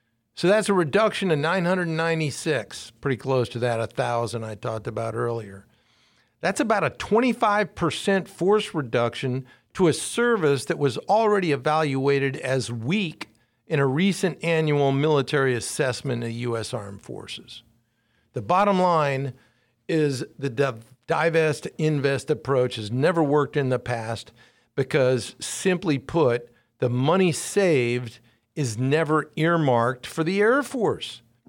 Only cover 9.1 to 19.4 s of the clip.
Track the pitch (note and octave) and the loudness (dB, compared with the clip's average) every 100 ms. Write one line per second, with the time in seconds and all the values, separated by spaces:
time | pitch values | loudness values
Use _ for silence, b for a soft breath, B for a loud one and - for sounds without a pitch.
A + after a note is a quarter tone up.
9.1 | - C3 C3 C3 b b - F3 D#3 - | -2 -4 -4 -8 b b 2 2 2 -4
10.1 | - A#3+ A3 D3+ C#3 - D#3 C#3+ A2+ - | 0 2 4 2 2 -2 -2 0 -2 0
11.1 | G#3 A3 G3+ F3 C#3 D3+ D#3 D3+ C3+ C3+ | 2 4 2 2 0 0 0 0 0 2
12.1 | C#3 C3+ C3+ C3 C3 A#2 A#2+ A#2 G#3 E3+ | 2 0 -4 -2 -2 -2 -6 -2 -2 -2
13.1 | - - _ _ _ - D3+ C3+ C#3+ G3 | -8 -18 _ _ _ -4 0 0 2 0
14.1 | - F3+ - E3 D#3+ D#3 C#3+ C#3 C3+ D#3 | 2 -2 -2 0 0 2 2 2 2 2
15.1 | D3 C#3 C#3+ C3+ A#2+ - - C3+ A#2 C#3 | 2 2 0 0 0 -4 -2 -2 -2 -4
16.1 | A#2+ A#2 A#2 A#2+ A2+ G#2+ A#2 G2+ G2 - | -4 -4 -6 -4 -4 -6 -8 -10 -16 -14
17.1 | G2 - - - - _ _ _ _ _ | -16 -14 -16 -16 -20 _ _ _ _ _
18.1 | _ _ B2+ G#2 F3+ G#3 F#3 F3+ E3 C#3+ | _ _ -10 0 2 4 4 4 4 2
19.1 | C3+ C3+ - | 0 -4 -8